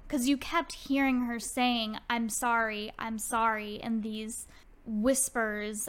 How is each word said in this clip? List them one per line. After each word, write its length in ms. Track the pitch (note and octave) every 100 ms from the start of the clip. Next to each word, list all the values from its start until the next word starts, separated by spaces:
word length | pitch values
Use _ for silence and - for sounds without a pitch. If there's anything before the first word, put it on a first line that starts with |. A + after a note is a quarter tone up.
| -
'Cause 180 | D4 B3
you 100 | C#4
kept 360 | - E4 -
hearing 500 | - - C#4 C4+ B3+
her 160 | A#3+ A#3
saying, 600 | A#3 - B3 A#3+ A3 G#3+ -
"I'm 180 | A#3 A3+
sorry, 640 | - B3 A#3 A3 G#3+ G#3+ -
I'm 200 | A3+ A3
sorry," 580 | - A#3 A3+ G#3+ G#3+ G#3
in 240 | - A3+
these 440 | A3 G#3+ A3 A#3 - - - - -
whispers 1000 | G#3+ A#3 C4 - B3 A3 G#3 G#3 G#3+